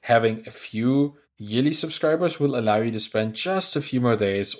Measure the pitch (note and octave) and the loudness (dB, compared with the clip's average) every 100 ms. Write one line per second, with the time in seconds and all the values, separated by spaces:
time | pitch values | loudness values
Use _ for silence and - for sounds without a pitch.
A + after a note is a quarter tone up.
0 | - A#2 A2+ A2 - - - A2 B2 C3+ | 2 4 4 0 -10 -16 -10 -2 2 2
1 | C#3+ - _ - G#2 A2+ D3 D3+ E3 - | 0 -4 _ -16 -4 0 2 0 -4 -2
2 | D#3 D#3+ F3 - C#3+ B2 A2 G#2+ A#2 A2 | 0 2 0 0 -2 0 2 2 0 -2
3 | - A2 A2 A2 F3+ F#3+ F3+ D3 - B2+ | -2 -2 -2 -2 -2 0 0 -2 -2 0
4 | B2 G#2+ G2+ G2 G2+ | 2 2 0 0 -2